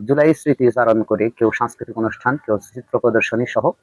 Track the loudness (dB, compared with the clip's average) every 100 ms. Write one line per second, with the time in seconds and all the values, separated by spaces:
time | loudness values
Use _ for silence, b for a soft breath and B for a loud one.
0 | 0 2 2 2 0 2 2 2 2 2
1 | 0 0 -2 0 0 0 -4 -6 -12 -4
2 | -4 -2 -4 -2 -2 -4 -6 -18 -6 -2
3 | 2 0 0 -2 -2 -2 -2 -4